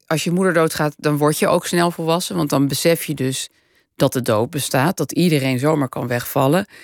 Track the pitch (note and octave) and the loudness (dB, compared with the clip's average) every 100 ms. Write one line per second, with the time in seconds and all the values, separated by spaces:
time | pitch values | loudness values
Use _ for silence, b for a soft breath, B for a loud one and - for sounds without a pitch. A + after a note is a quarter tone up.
0 | - D#3 - F3 F#3+ E3+ D#3+ - D3+ - | -6 -4 0 0 2 2 0 0 -4 -2
1 | D3+ D3 D3 D#3+ - F3 - F3 F3 E3+ | -2 2 2 2 2 0 0 0 0 -2
2 | D#3+ E3+ - F#3 D3 C#3 C#3 C#3+ E3 E3 | -2 -2 -2 -4 0 2 0 2 2 0
3 | - C#3+ C3 C3+ - _ _ _ _ - | -2 -4 -4 -4 -8 _ _ _ _ -2
4 | C#3 C3+ A#2+ G#2+ A#2+ D3+ - C#3 C#3+ - | 0 0 0 0 0 -4 -2 0 0 0
5 | D3 - F3 D3+ C3 B2+ D3 D#3 C3+ - | -4 0 2 2 0 0 0 0 0 -4
6 | B2+ B2 - C#3 C3+ E3+ G#3 B | -4 -4 -2 0 2 2 -2 B